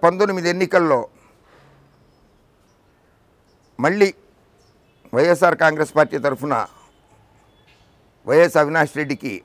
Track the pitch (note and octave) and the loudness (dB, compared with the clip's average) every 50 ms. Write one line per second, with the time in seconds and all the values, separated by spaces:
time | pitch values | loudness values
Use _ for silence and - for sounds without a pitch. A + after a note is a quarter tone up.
0 | E3 E3+ F3+ F#3 G#3 G3+ F#3+ F#3 E3+ F3 F3 F#3 F#3+ F3+ F#3+ F3+ E3+ D#3 C#3 A#2+ | 2 2 2 2 0 -2 -2 -2 -4 -4 -2 -2 -2 0 0 0 2 2 0 -2
1 | A2 - _ _ _ _ _ _ _ _ _ _ _ _ _ _ _ _ _ _ | -2 -6 _ _ _ _ _ _ _ _ _ _ _ _ _ _ _ _ _ _
2 | _ _ _ _ _ _ _ _ _ _ _ _ _ _ _ _ _ _ _ _ | _ _ _ _ _ _ _ _ _ _ _ _ _ _ _ _ _ _ _ _
3 | _ _ _ _ _ _ _ _ _ _ _ _ _ _ _ - B2+ D#3 F#3+ G#3 | _ _ _ _ _ _ _ _ _ _ _ _ _ _ _ -4 -2 -2 2 2
4 | G3 F#3+ - _ _ _ _ _ _ _ _ _ _ _ _ _ _ _ _ _ | 0 0 0 _ _ _ _ _ _ _ _ _ _ _ _ _ _ _ _ _
5 | _ _ - B2 D#3 F3 E3+ - F#3 F3 D#3+ - E3 D#3 D#3 D3+ D3+ - - D#3 | _ _ -2 0 2 2 2 2 2 2 2 2 2 0 2 0 -2 0 2 2
6 | D3+ D3+ - C#3+ A#2 C#3+ C3 B2 C#3 D3 C3 A2 G2 - - - _ _ _ _ | 0 2 0 -4 -4 -4 -4 -4 -4 -4 -4 -4 -4 -6 -10 -20 _ _ _ _
7 | _ _ _ _ _ _ _ _ _ _ _ _ _ _ _ _ _ _ _ _ | _ _ _ _ _ _ _ _ _ _ _ _ _ _ _ _ _ _ _ _
8 | _ _ _ _ _ A2 C3+ D#3+ E3+ D#3 - D#3+ D3+ C#3+ D#3+ D#3+ D3+ C#3+ - D3 | _ _ _ _ _ 0 2 2 2 2 2 0 0 0 0 -2 -2 -2 -4 -6
9 | D3+ C#3 C3+ - - B2+ G2 F2 | -6 -6 -8 -8 -8 -10 -12 -10